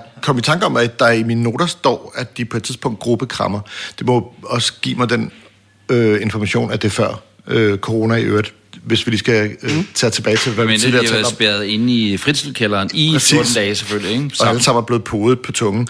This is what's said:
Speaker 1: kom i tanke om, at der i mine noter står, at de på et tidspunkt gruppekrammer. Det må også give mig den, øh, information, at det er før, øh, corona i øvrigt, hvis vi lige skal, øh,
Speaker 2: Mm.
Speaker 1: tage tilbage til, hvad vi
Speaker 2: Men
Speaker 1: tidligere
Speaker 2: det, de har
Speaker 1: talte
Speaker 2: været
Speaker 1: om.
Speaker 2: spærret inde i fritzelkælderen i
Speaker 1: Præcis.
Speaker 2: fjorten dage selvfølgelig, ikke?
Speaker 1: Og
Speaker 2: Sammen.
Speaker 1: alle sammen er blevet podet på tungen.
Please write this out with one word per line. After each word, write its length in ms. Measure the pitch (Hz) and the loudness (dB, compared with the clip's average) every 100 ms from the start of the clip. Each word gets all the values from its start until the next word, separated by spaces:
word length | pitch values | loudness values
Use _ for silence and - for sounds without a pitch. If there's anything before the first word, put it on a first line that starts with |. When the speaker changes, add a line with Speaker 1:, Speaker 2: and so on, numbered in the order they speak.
| - - | -4 -6
Speaker 1:
kom 160 | - 127 | -2 0
i 20 | |
tanke 260 | 120 170 - | 0 0 0
om, 100 | 120 | 2
at 220 | 117 - | 0 2
der 120 | 120 | 4
i 120 | 113 | 4
mine 200 | 113 117 | 2 0
noter 240 | 117 113 170 | 0 0 -2
står, 460 | - 135 113 - - | 0 0 -2 -4 -10
at 200 | 123 - | -8 -8
de 80 | |
på 120 | 117 117 | -6 -6
et 60 | |
tidspunkt 380 | - 123 135 107 | -6 -6 -6 -4
gruppekrammer. 600 | 120 117 127 - 95 101 - - - - | -2 0 -2 -2 -2 -2 -8 -12 -14 -4
Det 80 | 120 | 0
må 280 | 123 - - | 2 0 -8
også 300 | - 123 - - | -6 -2 -2 -4
give 140 | 131 120 | -4 -2
mig 140 | 117 | 0
den, 220 | 117 110 - - _ _ _ - | 0 -2 -10 -20 _ _ _ 0
øh, 340 | 120 113 104 | 2 4 2
information, 480 | 107 107 101 117 117 | 0 -2 -2 -2 -2
at 100 | 113 | -2
det 60 | 107 | -2
er 40 | |
før, 280 | 107 104 - - _ - | 0 -2 -4 -14 _ -2
øh, 320 | 117 107 101 | 2 2 0
corona 360 | - 113 113 | -2 0 2
i 80 | 117 | 2
øvrigt, 320 | 107 104 104 - _ - | 2 0 -2 -8 _ -14
hvis 240 | - 113 - | -2 -2 0
vi 40 | |
lige 80 | 110 | 0
skal, 380 | - 110 107 - | 2 2 2 -4
øh, 140 | 139 151 | -4 -2
Speaker 2:
Mm. 100 | 202 | -2
Speaker 1:
tage 160 | - 120 | -2 -2
tilbage 260 | 113 110 107 | 0 0 0
til, 160 | 127 | 0
hvad 120 | 113 | 0
vi 60 | 113 | 2
Speaker 2:
Men 80 | 110 | 2
Speaker 1:
tidligere 220 | 123 123 | 2 2
Speaker 2:
det, 80 | 113 | 2
de 40 | 110 | 0
har 60 | |
Speaker 1:
talte 180 | 104 107 | -2 0
Speaker 2:
været 120 | 110 | 0
Speaker 1:
om. 60 | 104 | 0
Speaker 2:
spærret 120 | 104 | -2
inde 200 | 107 120 | 0 2
i 240 | 120 104 95 | 2 2 0
fritzelkælderen 760 | - 143 143 127 107 101 98 | 0 -2 -4 -4 -2 0 -2
i 160 | - 156 | 0 2
Speaker 1:
Præcis. 200 | 151 - | 2 4
Speaker 2:
fjorten 220 | 147 120 | 2 2
dage 200 | 117 101 | 0 0
selvfølgelig, 380 | 101 - 104 95 | -2 -4 -4 -2
ikke? 120 | 120 | -2
Speaker 1:
Og 120 | 143 - | -2 0
Speaker 2:
Sammen. 140 | 117 | 0
Speaker 1:
alle 120 | 120 | 2
sammen 200 | 135 120 | 2 2
er 40 | 113 | 2
blevet 180 | 120 | -2
podet 360 | - 107 113 123 | -2 0 2 2
på 120 | - | 0
tungen. 360 | - 107 104 120 | -2 0 0 -2